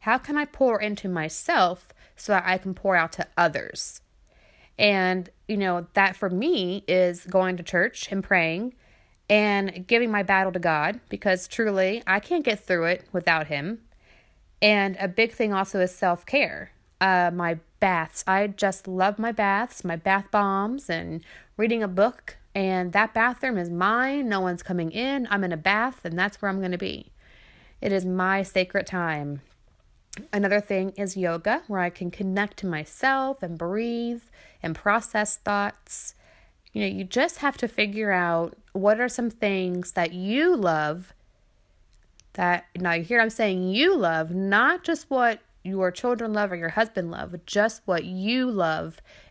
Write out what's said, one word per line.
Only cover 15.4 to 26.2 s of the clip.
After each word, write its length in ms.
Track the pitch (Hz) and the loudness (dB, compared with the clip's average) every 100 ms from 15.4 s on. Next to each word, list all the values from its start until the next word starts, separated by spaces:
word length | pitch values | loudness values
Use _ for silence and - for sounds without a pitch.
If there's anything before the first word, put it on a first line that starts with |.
| 220 | 0
also 280 | 196 196 196 | 0 -2 0
is 140 | 185 | 0
self-care. 800 | - 185 170 - 277 220 76 185 - _ _ | 2 0 0 0 0 0 -4 -14 -20 _ _
Uh, 320 | 190 185 175 | 4 4 4
my 240 | 175 170 165 - _ | 2 -2 -4 -8 _
baths. 460 | 196 175 160 - - | 2 2 -2 -4 0
I 200 | 190 208 | 2 2
just 420 | 202 196 190 - | 0 0 0 -4
love 300 | 185 190 202 | 0 0 2
my 120 | 226 | -2
baths, 540 | 226 202 196 - - | 0 2 2 0 -6
my 120 | 180 170 | -6 -4
bath 340 | 190 196 196 | 0 0 2
bombs, 580 | 214 202 196 202 269 - | 2 4 2 0 -4 -4
and 340 | 165 170 160 - - - - | -4 -4 -8 -10 -20 -16 -2
reading 240 | 220 233 | 0 0
a 60 | 208 | 0
book. 500 | 180 220 - - - - | 2 2 2 -12 -20 -10
And 400 | 202 190 185 180 | -4 0 0 0
that 180 | 190 220 | 2 2
bathroom 460 | 226 233 247 262 214 | 2 0 0 -2 -2
is 100 | 175 | -2
mine. 640 | 170 190 233 262 285 254 | 0 2 2 0 -2 0
No 100 | 202 | 0
one's 220 | 185 175 | 0 -2
coming 280 | - 180 165 | -4 -4 -2
in. 360 | 196 254 277 233 | -4 -2 -2 -2
I'm 140 | 202 | -2
in 80 | 185 | 0
a 60 | 160 | -2
bath, 480 | 156 208 247 262 175 | 0 2 0 -4 -6
and 120 | |
that's 220 | 170 | -2